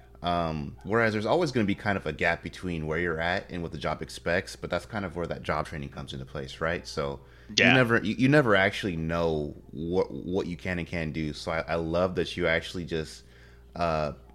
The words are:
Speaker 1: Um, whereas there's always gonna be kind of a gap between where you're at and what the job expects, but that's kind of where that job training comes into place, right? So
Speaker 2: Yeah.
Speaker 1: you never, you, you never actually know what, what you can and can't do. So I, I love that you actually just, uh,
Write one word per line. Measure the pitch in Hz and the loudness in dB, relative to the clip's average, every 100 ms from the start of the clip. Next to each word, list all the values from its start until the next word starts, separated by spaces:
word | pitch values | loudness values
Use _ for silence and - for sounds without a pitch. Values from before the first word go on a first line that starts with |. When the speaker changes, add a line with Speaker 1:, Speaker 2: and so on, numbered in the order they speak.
| - - | -20 -6
Speaker 1:
Um, | 87 87 85 78 71 - | -2 0 0 -2 -6 -10
whereas | 90 113 113 | -2 2 2
there's | 107 107 | 2 2
always | 147 165 | 2 2
gonna | 127 101 | 2 2
be | 98 | 2
kind | 107 95 | 0 0
of | 78 | -2
a | |
gap | 73 85 85 | 0 0 0
between | 87 - 92 82 78 | -4 -8 -6 -4 -2
where | 80 | 0
you're | 87 80 | 0 0
at | 85 95 - | 0 -2 -4
and | 87 | -6
what | 82 | -6
the | 78 | -4
job | 80 78 | -4 -4
expects, | 78 - 87 87 - - | -6 -6 0 0 0 -8
but | 80 | -4
that's | 87 - | -4 -4
kind | 107 95 | -6 -6
of | 85 | -4
where | 82 | -4
that | 76 | -4
job | - 76 78 | -2 -2 -2
training | 78 69 | -6 -8
comes | - 67 | -10 -10
into | 69 65 | -10 -10
place, | 76 67 - | -8 -10 -4
right? | 80 85 - | -2 -2 -4
So | - 71 69 - - - 104 | -4 -4 -6 -12 -20 -4 4
Speaker 2:
Yeah. | 95 | 6
Speaker 1:
you | |
never, | 107 120 117 | 6 6 4
you, | 98 113 | 2 2
you | 131 | 6
never | 147 123 98 | 6 8 6
actually | 98 - 104 82 | 6 2 -2 -2
know | 80 85 85 78 76 - - | 0 2 2 2 -2 -8 -12
what, | - 85 90 - | -8 0 2 0
what | - - 92 87 | -2 -4 -2 -2
you | 87 | -4
can | 95 87 | -4 -2
and | 80 | -2
can't | 87 80 | -2 -2
do. | 73 78 | -2 -2
So | 73 - | -4 -2
I, | 80 - | -2 0
I | 85 | -2
love | 82 85 92 90 | 0 2 2 0
that | 82 - | -2 0
you | 85 | 2
actually | 82 - 92 82 | 2 0 -8 -4
just, | 82 76 - - - - - - - | -4 -4 -10 -20 -20 -20 -20 -16 -2
uh, | 85 78 76 - - | 0 2 -2 -6 -16